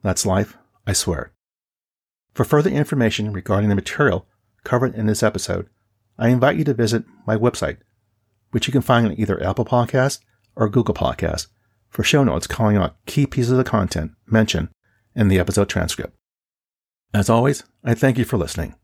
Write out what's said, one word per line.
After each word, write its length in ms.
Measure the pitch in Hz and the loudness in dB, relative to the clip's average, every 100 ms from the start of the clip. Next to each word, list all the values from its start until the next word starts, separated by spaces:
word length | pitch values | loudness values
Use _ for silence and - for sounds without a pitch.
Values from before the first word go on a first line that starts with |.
That's 220 | 101 92 101 | -2 -2 0
life, 320 | 92 107 - _ _ - | 0 -2 -6 _ _ -4
I 80 | |
swear. 380 | 95 - 82 - _ _ _ _ _ _ _ _ _ _ | -4 -2 -6 -8 _ _ _ _ _ _ _ _ _ _
For 100 | - | -4
further 260 | 127 147 156 | 2 2 2
information 640 | 135 151 143 117 - 107 | 0 -2 0 0 0 -6
regarding 380 | 107 - 101 104 | -6 -2 0 2
the 60 | 98 | 0
material 520 | - - 143 90 - _ _ _ | -2 0 0 0 -6 _ _ _
covered 320 | - 123 127 110 | -4 -2 -2 -2
in 100 | 107 | -2
this 180 | 107 | 2
episode, 460 | 110 - - 92 90 _ _ _ _ - | 0 -2 -6 -6 -6 _ _ _ _ -2
I 120 | 117 | 2
invite 280 | 123 131 151 | 4 2 2
you 60 | 147 | 0
to 80 | |
visit 320 | 117 113 113 - _ - | 0 0 0 -4 _ -4
my 100 | 110 | 0
website, 420 | 120 - 73 - _ _ _ _ _ _ _ | 0 -2 -8 -8 _ _ _ _ _ _ _
which 160 | 120 - | -4 0
you 40 | |
can 100 | 131 | -2
find 240 | 123 120 113 | 2 2 2
on 120 | 78 | -2
either 220 | 107 98 | -2 -2
Apple 220 | 92 - 120 | -2 -2 0
Podcasts 540 | 123 117 131 131 - _ _ _ - | 0 2 2 0 -2 _ _ _ -2
or 140 | 110 | 0
Google 260 | 117 113 - | 2 0 0
Podcasts, 520 | - - 82 - - _ _ _ _ | -2 -2 -4 -4 -8 _ _ _ _
for 140 | - | -4
show 200 | - 151 | 2 4
notes 240 | 131 76 - | 2 0 -4
calling 300 | - 110 104 | -2 2 2
out 200 | 85 _ - | 0 _ -6
key 200 | - 139 | -2 0
pieces 320 | - 120 127 | 0 2 2
of 80 | 127 | 2
content 460 | 110 95 82 78 - _ | 0 -2 -4 -8 -10 _
mentioned 440 | 110 110 85 82 _ _ _ _ - | 2 2 0 -4 _ _ _ _ 0
in 140 | 101 | 2
the 100 | 92 | 4
episode 300 | 87 98 101 | 2 0 0
transcript. 460 | - - - - _ _ _ _ _ _ _ _ _ _ 104 | 0 -4 -6 -10 _ _ _ _ _ _ _ _ _ _ -2
As 140 | 98 | 2
always, 340 | 113 131 143 - _ | 4 2 0 -8 _
I 120 | - | -4
thank 240 | 117 135 123 | 2 2 2
you 80 | 120 | 0
for 100 | 107 | -2
listening. 400 | 85 - 80 - | -4 -6 -8 -10